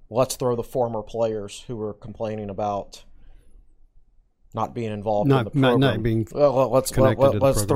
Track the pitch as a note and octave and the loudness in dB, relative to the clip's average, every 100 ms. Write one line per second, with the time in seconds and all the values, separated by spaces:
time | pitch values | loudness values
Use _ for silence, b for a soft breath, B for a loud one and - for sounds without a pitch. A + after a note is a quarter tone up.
0 | - A#2+ B2+ - B2+ A#2 - C3+ A#2 A2 | -6 -2 -2 -2 -2 -2 -4 -4 -2 -4
1 | G#2 A2+ A2+ G#2+ G2+ - - A2+ G#2+ - | -6 -2 -2 -2 -8 -14 -12 -8 -8 -10
2 | A2 G2+ A2 G#2+ G2+ G2 G#2 G2+ - - | -14 -10 -8 -8 -8 -6 -4 -4 -8 -16
3 | - - - - - - - - - - | -20 -20 -20 -20 -20 -20 -20 -20 -20 -20
4 | _ _ _ _ _ A2+ G#2+ B2 A2 G#2 | _ _ _ _ _ -6 -6 -6 -6 -4
5 | G#2+ G#2 C#3 C3 G2+ C#3+ C3 A#2+ C3+ A2 | -2 2 4 2 2 2 4 4 2 2
6 | A2+ A2+ G#2+ - C#3+ B2+ B2 C3 - C3 | 0 0 -2 2 2 4 2 2 0 2
7 | C3 A2+ C3+ - C3+ A#2 G#2 | 2 4 2 4 2 2 2